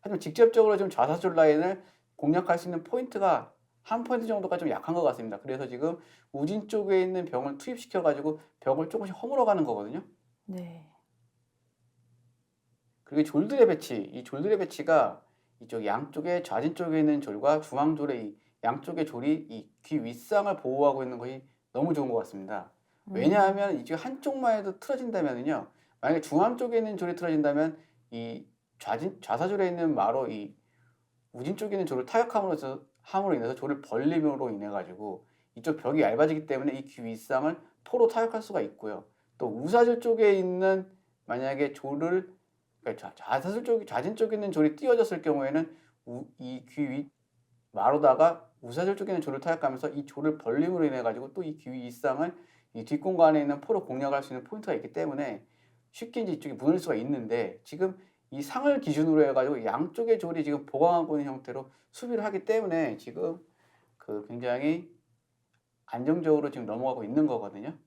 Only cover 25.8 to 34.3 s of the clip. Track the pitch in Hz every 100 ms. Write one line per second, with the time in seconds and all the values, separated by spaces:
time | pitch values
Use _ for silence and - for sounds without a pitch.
25.8 | _ _ 131 160 151 151 214 247 247 226
26.8 | 220 190 175 170 175 156 147 143 160 156
27.8 | _ _ _ - 233 233 - _ _ _
28.8 | - 107 175 - - 117 180 202 185 175
29.8 | 165 127 101 127 120 110 101 - _ _
30.8 | _ _ _ _ _ 120 139 202 208 202
31.8 | 175 131 127 226 233 220 196 151 135 135
32.8 | - _ - 190 202 147 117 131 135 143
33.8 | - 123 143 165 151